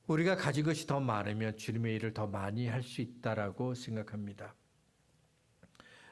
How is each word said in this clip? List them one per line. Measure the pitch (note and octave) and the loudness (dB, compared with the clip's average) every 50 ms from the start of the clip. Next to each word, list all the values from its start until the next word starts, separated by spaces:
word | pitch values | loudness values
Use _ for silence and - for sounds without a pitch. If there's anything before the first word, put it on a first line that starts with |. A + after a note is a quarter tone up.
| _ - D#3+ | _ 2 4
우리가 | D#3 E3+ F3+ F#3+ | 4 6 6 4
가진 | F#3 - D#3 C3 C#3+ D3+ | 4 4 2 4 4 4
것이 | D#3 D#3+ D3+ - | 4 2 2 0
더 | - C#3 C#3+ | 0 0 2
많으면 | C3+ B2 A2 G#2 G2+ G#2 G#2 G#2+ A2 A2 G#2+ | 2 2 2 2 0 0 0 0 0 -2 -2
주님의 | G#2+ - - A2 A#2 A#2 A2+ A2 | -4 -4 -2 0 0 2 2 2
일을 | A2 A2+ A2+ G#2+ | 0 0 -2 -2
더 | - A2 | -2 -2
많이 | G#2 G2 G2+ F#2+ G2 G2+ A#2 B2 | -2 -2 -2 -2 -2 -2 0 0
할 | A#2+ A2+ C3 B2 | 0 0 -2 -4
수 | - - - | -4 -4 -6
있다라고 | B2 - - - - A#2 A2 G#2+ G#2 G2+ F2+ - B2 B2+ B2 | -6 -6 -6 -4 -2 -2 0 0 0 -2 -2 -2 -2 -2 -2
생각합니다. | - - - A2+ A2 G#2+ - - G#2+ G#2 G2+ G2 - - - - _ _ _ _ _ _ _ _ _ _ _ _ _ _ _ _ _ _ _ _ _ - _ _ - - - - - - - | -4 -6 -6 -4 -4 -4 -6 -6 -6 -6 -6 -8 -10 -14 -14 -14 _ _ _ _ _ _ _ _ _ _ _ _ _ _ _ _ _ _ _ _ _ -20 _ _ -20 -20 -20 -20 -20 -20 -20